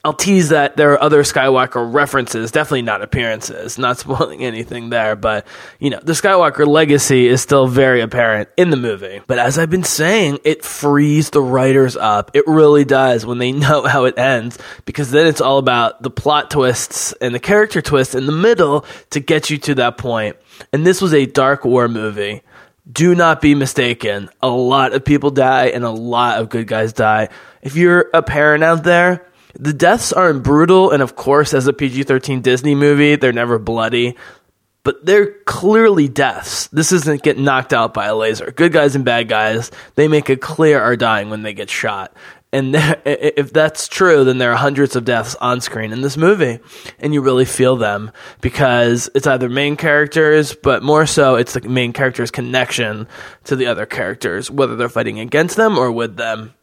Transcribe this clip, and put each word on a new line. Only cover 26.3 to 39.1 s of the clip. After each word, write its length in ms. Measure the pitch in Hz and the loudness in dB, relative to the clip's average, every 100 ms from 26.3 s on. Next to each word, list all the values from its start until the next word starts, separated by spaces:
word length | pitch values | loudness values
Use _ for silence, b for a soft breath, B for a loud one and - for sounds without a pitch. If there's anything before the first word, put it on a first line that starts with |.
| 110 | -2
of 100 | 110 | -4
good 180 | 117 110 | -6 -4
guys 260 | 110 110 | -4 -4
die. 360 | 113 110 110 110 B B B | -2 0 0 -2 B B B
If 140 | 139 147 | -6 2
you're 340 | 175 175 170 | 4 4 2
a 80 | 165 | 0
parent 420 | - 147 151 151 | 0 0 2 4
out 200 | 160 165 | 2 2
there, 400 | 165 175 180 180 - b b - | 2 2 2 -2 -8 b b -8
the 140 | 143 | -6
deaths 400 | 143 170 233 - | 2 2 2 0
aren't 300 | - 180 139 | 2 2 2
brutal, 480 | 127 147 170 185 185 | 2 2 6 4 4
and 100 | 143 | 2
of 140 | 127 - | 0 -4
course, 380 | 127 143 147 | 0 2 2
as 120 | 135 131 | 0 0
a 80 | |
P 160 | 135 139 | -2 -4
G 140 | 127 | -4
thirteen 380 | 139 131 - 131 | -2 -2 -2 -2
Disney 340 | 127 127 147 139 | 0 0 0 2
movie, 400 | 147 143 147 147 | 4 4 4 4
they're 180 | 127 | 2
never 240 | 120 120 113 | 0 -2 -2
bloody, 580 | 107 117 113 120 120 120 B B B _ _ _ | -2 -4 -2 -2 -2 -6 B B B _ _ _
but 200 | - - | -6 -4
they're 280 | 160 208 202 - - | 2 2 2 -4 -8
clearly 600 | - 185 214 226 190 143 | -2 2 4 4 4 0
deaths. 600 | 120 135 - - - - | 0 -2 -4 -10 -10 -6
This 240 | 147 156 | -4 0
isn't 320 | 185 147 147 | 0 0 -2
get 160 | 151 131 | -2 0
knocked 340 | 139 131 127 | 0 0 0
out 200 | 123 113 | -2 0
by 120 | - 104 | -2 -4
a 100 | 110 | -2
laser. 360 | 110 110 - | -2 -4 -8
Good 200 | - 170 | 0 2
guys 240 | 160 143 135 | 4 2 0
and 80 | |
bad 240 | 127 | 0